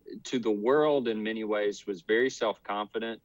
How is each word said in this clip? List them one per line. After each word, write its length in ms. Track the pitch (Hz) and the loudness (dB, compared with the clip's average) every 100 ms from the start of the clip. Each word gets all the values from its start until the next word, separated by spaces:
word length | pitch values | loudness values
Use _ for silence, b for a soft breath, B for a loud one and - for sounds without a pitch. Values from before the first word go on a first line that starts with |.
| - 104 | -14 -14
to 140 | - 127 | -4 -2
the 120 | 110 | 0
world 580 | 104 113 151 151 143 117 | 0 4 4 4 2 0
in 140 | 107 | -2
many 220 | 107 113 | -2 -4
ways, 420 | 107 104 104 101 104 | -2 0 0 -2 -6
was 160 | 90 | -6
very 280 | 92 113 131 | 0 2 2
self-confident, 920 | - 110 - - 104 101 110 113 110 | 0 -4 -4 -6 -6 -6 -6 -6 -8